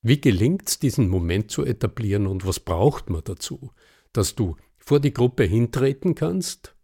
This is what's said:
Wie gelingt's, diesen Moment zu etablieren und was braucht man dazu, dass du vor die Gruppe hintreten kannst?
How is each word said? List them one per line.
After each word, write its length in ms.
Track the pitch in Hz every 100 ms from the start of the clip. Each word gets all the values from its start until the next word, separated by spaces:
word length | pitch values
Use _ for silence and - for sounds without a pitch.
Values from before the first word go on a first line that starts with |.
Wie 180 | 113 147
gelingt's, 580 | 139 95 113 190 - -
diesen 300 | 135 - 101
Moment 420 | 92 85 92 107
zu 140 | -
etablieren 600 | 139 113 - - 107 101 98
und 200 | 95 92
was 140 | 92
braucht 500 | - 82 123 143 -
man 120 | 82
dazu, 480 | - - - - 131 _ _ _ _
dass 240 | - 98 -
du 200 | 95 78 _ _
vor 220 | - 147
die 120 | 143
Gruppe 300 | 117 123 -
hintreten 720 | 104 107 117 - 135 139 185
kannst? 600 | - 160 185 175 - - _